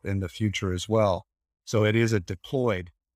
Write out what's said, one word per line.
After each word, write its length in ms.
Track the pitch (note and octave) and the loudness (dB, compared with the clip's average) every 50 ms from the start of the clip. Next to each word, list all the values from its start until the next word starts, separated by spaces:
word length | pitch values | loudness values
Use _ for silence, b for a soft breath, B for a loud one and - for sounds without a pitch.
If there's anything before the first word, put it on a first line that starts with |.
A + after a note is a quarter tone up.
| - | -6
in 160 | F#2+ G2 G2 | -4 -4 -4
the 80 | F#2+ F2 | -4 -6
future 440 | - - G#2+ G#2+ G2+ - G2+ F#2+ F2+ | -4 -4 -2 -2 -2 -2 -4 -4 -4
as 160 | F2+ - - | -4 -2 0
well. 380 | G#2+ A2 G#2+ G2+ F2+ E2+ - _ _ _ _ _ _ _ _ | 2 2 2 2 2 -2 -4 _ _ _ _ _ _ _ _
So 200 | - - G#2+ G#2+ | -2 0 2 4
it 120 | G#2+ G#2+ | 4 4
is 160 | A2+ A#2 A2+ A2+ | 4 4 2 2
a 80 | G#2 | 0
deployed 680 | F2+ - G2+ - - - - C3+ B2 A#2+ G2+ F2+ F2 E2+ - _ _ _ _ | -2 -4 -10 -12 -10 -6 -4 -2 0 0 -2 -2 -6 -10 -16 _ _ _ _